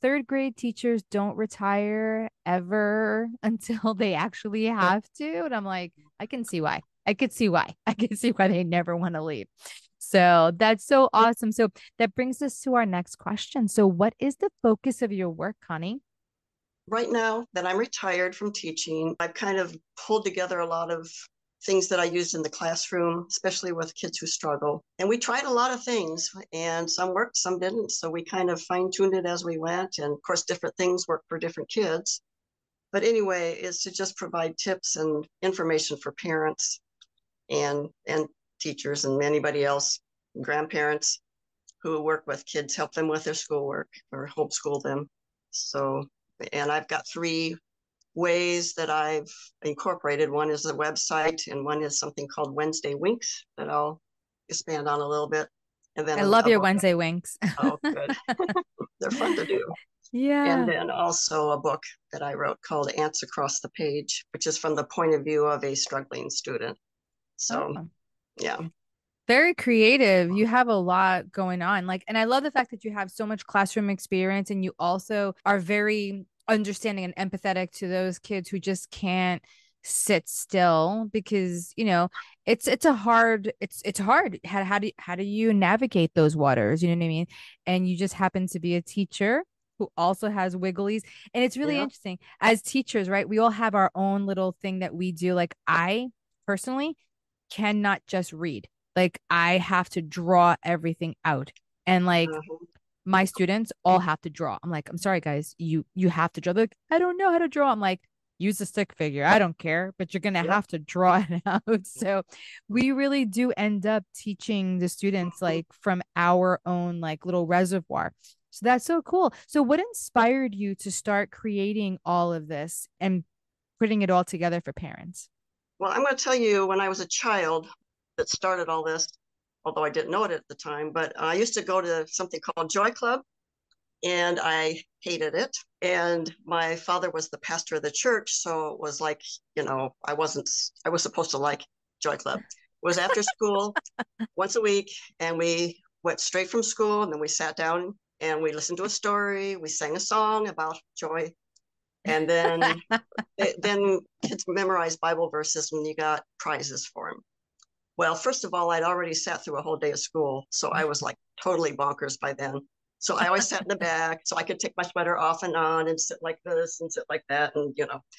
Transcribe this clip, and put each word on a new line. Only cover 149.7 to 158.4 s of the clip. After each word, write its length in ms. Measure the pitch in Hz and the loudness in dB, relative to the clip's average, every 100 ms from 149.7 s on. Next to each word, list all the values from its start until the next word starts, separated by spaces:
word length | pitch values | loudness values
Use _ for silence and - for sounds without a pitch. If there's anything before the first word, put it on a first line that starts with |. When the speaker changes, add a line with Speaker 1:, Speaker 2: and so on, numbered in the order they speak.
| - 151 175 | -6 -4 -4
Speaker 2:
a 40 | |
song 480 | - 214 214 214 214 | 0 2 2 2 -2
about 300 | 170 160 165 _ - | -4 -6 -6 _ -10
joy, 340 | 156 165 165 - _ _ _ _ _ _ - | -6 -4 -6 -10 _ _ _ _ _ _ -2
and 240 | 156 156 | 0 4
then 520 | 170 170 165 247 170 - | 4 4 4 2 0 -2
Speaker 1:
<laughs> 480 | 226 - - - - | -4 -4 -12 -12 -2
Speaker 2:
they, 180 | 196 - | -2 0
then 400 | 202 202 202 185 - _ | 0 2 2 2 -2 _
kids 220 | - - - | -6 -6 -4
memorized 520 | 180 190 185 165 160 | -2 2 2 0 -2
Bible 280 | 165 165 165 | 0 0 0
verses, 400 | 151 156 156 151 | -2 -4 -4 -4
and 140 | 156 151 | -4 -4
you 80 | 156 | -2
got 280 | 156 151 - _ | -2 -2 -6 _
prizes 460 | 165 147 143 - - | -6 -4 -6 -8 -10
for 240 | - 80 | -10 -12
'em. 120 | - _ _ _ _ - _ _ - | -12 _ _ _ _ -20 _ _ -2
Well, 180 | 165 165 | 0 2
first 280 | - 262 | -2 -2